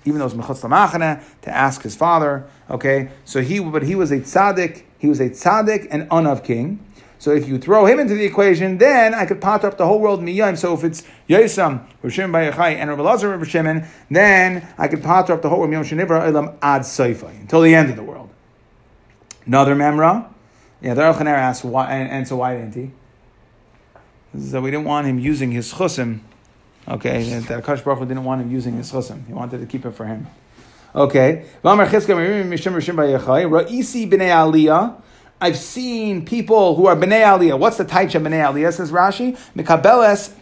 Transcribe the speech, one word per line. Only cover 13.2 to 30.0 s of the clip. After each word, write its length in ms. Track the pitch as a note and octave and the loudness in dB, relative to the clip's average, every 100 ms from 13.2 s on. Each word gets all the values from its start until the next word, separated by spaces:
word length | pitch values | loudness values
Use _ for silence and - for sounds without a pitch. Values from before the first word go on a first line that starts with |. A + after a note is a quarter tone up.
| G3+ F#3 | 0 -4
Rav 100 | D#3 | -4
Shimon, 380 | E3+ D#3+ D#3+ D#3+ - - | -2 0 -2 -6 -16 -2
then 580 | D#3+ G#3 F#3+ F#3 F3+ E3 - | 4 6 6 4 -2 -10 -6
I 80 | C#3+ | -4
could 160 | D3 | -2
pater 300 | D3+ F#3 F3+ | 2 2 2
up 100 | E3 | 0
the 60 | D3+ | 0
whole 100 | F3+ | 0
world 120 | D3+ | 0
miyam 100 | D#3 | -2
shenivra 460 | D3+ D#3+ E3+ D#3+ D#3+ | -4 -4 0 0 2
olam 280 | D3+ D3+ - | 0 -2 -4
ad 260 | C#3+ C3+ C3 | 0 0 -2
sofa, 400 | - A#2+ A2 - | -2 -2 -2 -10
until 340 | - - E3 | -20 0 4
the 140 | E3 D#3+ | 6 6
end 160 | C#3 | 4
of 60 | G#2+ | -2
the 60 | |
world. 260 | - - - _ _ _ _ _ _ _ _ _ - - - | -12 -16 -20 _ _ _ _ _ _ _ _ _ -20 -14 0
Another 300 | C3+ C#3 C#3+ | 4 4 2
memra. 540 | D3 D3 E3 G#3+ - - _ _ _ _ | 2 2 2 2 -4 -18 _ _ _ _
Yeah, 120 | B2+ | -4
the 80 | B2 | 2
Aruch 140 | D#3 - | 2 2
LaNer 180 | D3+ | 0
asks, 300 | C#3 C3 B2+ | 0 0 -4
"Why?" 260 | B2+ C3 C3 | -4 -4 -2
And, 220 | C3+ C3 | -4 -6
and 160 | C3+ B2+ | -8 -6
so 80 | C3 | -4
why 220 | B2+ B2 | -4 -6
didn't 180 | A2 A#2+ | -10 -12
he? 160 | C3 - _ _ _ _ _ _ _ _ _ _ _ _ _ | -14 -16 _ _ _ _ _ _ _ _ _ _ _ _ _
This 100 | C#3 | -14
is 80 | C3+ | -8
that 100 | C3 | -6
we 80 | C3+ | -4
didn't 160 | D3 D3 | -4 -4
want 220 | D3 C#3 | -2 -2
him 100 | B2+ | -2
using 340 | C3+ D3 B2+ | -2 -2 -2
his 220 | A#2+ A2+ | -4 -6
chusim. 460 | - F#3 - A#2+ A2 - _ _ _ _ _ - | -4 -4 -2 -6 -8 -14 _ _ _ _ _ -12
Okay, 360 | B2+ B2 B2 A#2 | -6 -4 -4 -4
that, 180 | A#2+ A2+ | -8 -8
that 160 | A#2 | -8
Akash 200 | C#3+ C#3 | -6 -4
Baruch 160 | C#3+ B2+ | -4 -4
Hu 60 | B2+ | -4
didn't 200 | C3 B2+ | -6 -6
want 160 | C3 | -6
him 100 | A#2+ | -6
using 240 | C3 A#2+ A#2 | -6 -6 -8
his 160 | B2 | -8
chusim. 340 | C3 - - G#2+ | -8 -8 -12 -14
He 80 | |
wanted 280 | A#2+ A#2+ B2 | -12 -10 -12
to 40 | A#2+ | -10
keep 200 | C3 B2 | -10 -12
it 60 | |
for 140 | G#2+ | -12